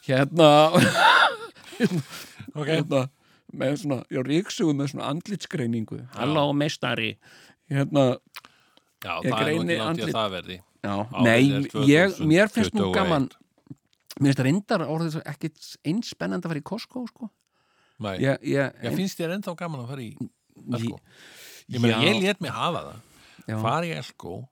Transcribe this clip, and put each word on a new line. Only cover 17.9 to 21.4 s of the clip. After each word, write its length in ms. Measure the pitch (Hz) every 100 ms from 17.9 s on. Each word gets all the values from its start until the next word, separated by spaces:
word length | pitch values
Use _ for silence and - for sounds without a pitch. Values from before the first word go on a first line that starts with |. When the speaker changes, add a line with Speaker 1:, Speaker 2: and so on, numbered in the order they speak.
| _
Speaker 2:
Nei. 180 | 107 95
Speaker 1:
Ég, 180 | 131 135
ég, 320 | 127 139 131
Speaker 2:
Já, 160 | - 117
Speaker 1:
en 60 | 151
Speaker 2:
finnst 200 | 190 -
þér 140 | 165 190
ennþá 180 | 202 170
gaman 240 | 175 147
að 60 | 120
fara 140 | 139
í 100 | 113
Speaker 1:
Ég 600 | - - _ _ - -
Speaker 2:
Costco? 280 | 120 113 - _ _ - -